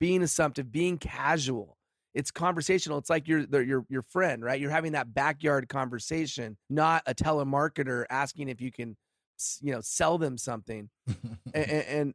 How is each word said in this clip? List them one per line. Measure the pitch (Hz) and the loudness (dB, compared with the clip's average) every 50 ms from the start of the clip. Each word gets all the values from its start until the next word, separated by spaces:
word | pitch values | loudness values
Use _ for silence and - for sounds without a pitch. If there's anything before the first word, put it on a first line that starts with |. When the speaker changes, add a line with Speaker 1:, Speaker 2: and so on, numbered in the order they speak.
Speaker 1:
being | 160 175 180 185 180 | 2 2 4 4 4
assumptive, | 156 - - 160 147 120 - 135 120 107 | 2 2 2 2 2 0 -2 -6 -4 -2
being | 151 170 180 180 151 | 0 0 0 0 -2
casual. | - - - - 135 143 160 165 139 131 131 113 98 78 - _ _ _ _ _ _ _ - | -4 -6 -6 -2 0 2 2 2 2 0 -2 -4 -6 -8 -14 _ _ _ _ _ _ _ -6
It's | - 139 - | -4 -4 -4
conversational. | - - 170 180 180 165 147 - 185 185 - 156 151 147 | -4 -2 0 0 0 0 2 2 2 2 2 0 -2 -2
It's | 139 - | 0 2
like | 165 160 143 160 | 0 2 2 2
you're, | 160 156 143 | 2 2 4
they're | - 135 139 123 | 4 2 2 4
your, | 123 139 131 113 - | 4 2 0 0 -2
your | 131 131 120 | -4 -4 -4
friend, | - - 180 185 170 135 117 113 | -2 0 2 2 2 2 0 0
right? | 120 131 139 | -2 -2 0
You're | 143 143 | 0 0
having | 151 160 160 160 151 | 0 0 0 0 0
that | 147 127 123 107 | -2 -2 -2 0
backyard | 135 139 151 151 143 156 151 143 139 127 - | 2 2 2 2 2 2 2 2 2 2 0
conversation, | - 139 131 127 120 117 - - 156 165 160 143 - - 120 107 107 - _ - | -2 -2 -2 -2 -4 -6 -6 -4 -4 -2 -2 -4 -4 -6 -8 -8 -10 -12 _ -2
not | 139 151 156 160 165 160 - | 0 2 4 4 4 2 2
a | 131 127 | -2 -2
telemarketer | - - 156 156 151 139 135 135 143 147 160 - - 143 131 127 120 120 - | 0 0 2 2 2 2 2 2 2 2 0 0 -2 -2 -2 -2 -2 -2 -2
asking | 127 135 143 135 - 156 147 135 | -2 -2 -2 -2 -4 -6 -8 -8
if | 127 104 | -8 -8
you | 123 131 - | -8 -8 -8
can, | - 120 117 107 - _ _ _ _ _ _ _ - | -8 -10 -10 -10 -14 _ _ _ _ _ _ _ -8
s-, | - - - - 139 | -8 -6 -6 -4 -4
you | 143 131 | -4 -4
know, | 117 107 | -4 -4
sell | - - - 175 160 170 175 | -4 -2 2 2 4 4 2
them | 165 143 127 117 | 2 0 -2 -4
something. | - - 120 110 98 - 113 107 104 101 - _ _ | -6 -6 -6 -6 -8 -8 -10 -10 -10 -14 -18 _ _
Speaker 2:
<laughs> | 127 104 - - 117 110 - - 127 - | -6 -4 -4 -6 -10 -12 -12 -10 -6 -2
Speaker 1:
And, | 156 156 - | -2 0 0
and, | 151 151 - - | 0 0 0 0
and | 139 151 147 143 131 | 0 -2 -2 -2 -4